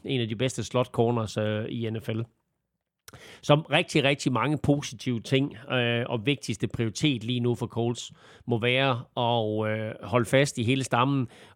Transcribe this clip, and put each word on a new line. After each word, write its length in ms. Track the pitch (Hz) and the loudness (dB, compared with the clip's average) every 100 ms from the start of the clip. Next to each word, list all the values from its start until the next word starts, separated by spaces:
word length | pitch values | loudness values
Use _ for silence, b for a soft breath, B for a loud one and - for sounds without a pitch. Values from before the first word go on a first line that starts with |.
en 160 | - 131 | -4 -4
af 80 | 113 | -2
de 80 | 107 | -2
bedste 280 | 131 - | -4 -4
slot 220 | 107 123 123 | -2 -2 0
corners, 500 | - 117 120 110 - | 2 2 2 -2 -2
øh, 280 | 107 107 110 | -2 -2 -4
i 220 | 117 113 | -6 -6
N 100 | 110 | -6
F 80 | - | -6
L. 120 | 110 117 _ _ _ _ _ _ _ - B B B | -6 -6 _ _ _ _ _ _ _ -20 B B B
Som 180 | - 147 | 2 2
rigtig, 440 | 160 151 - 160 | 2 -2 0 0
rigtig 280 | 135 147 139 | 2 0 2
mange 260 | 120 131 151 | 4 4 4
positive 580 | - 143 - 110 131 117 | 2 2 0 -8 -4 -4
ting, 360 | - 135 143 - - | 2 2 2 -4 -4
øh, 320 | 127 120 117 120 | 0 2 0 -2
og 180 | 120 107 | -2 -2
vigtigste 420 | 143 - 110 113 | -2 -4 -4 -4
prioritet 560 | - 113 - 151 120 | -2 -4 0 0 0
lige 160 | 110 123 | -2 -2
nu 140 | 120 | 0
for 120 | 113 113 | -2 -4
Colts 460 | 117 117 117 - B B B - | -2 -2 -2 -8 B B B -4
må 120 | 117 | 0
være 320 | 120 127 135 120 - - | 2 2 2 0 -4 -2
at, 560 | 120 117 107 107 107 | 0 0 0 -2 -2
øh, 220 | 110 110 - | -2 -6 -10
holde 220 | - 123 113 | -2 0 4
fast 320 | 135 143 - | 4 2 0
i 40 | |
hele 220 | 113 135 | 0 0
stammen, 440 | 127 120 131 139 117 B B | 2 2 2 2 -2 B B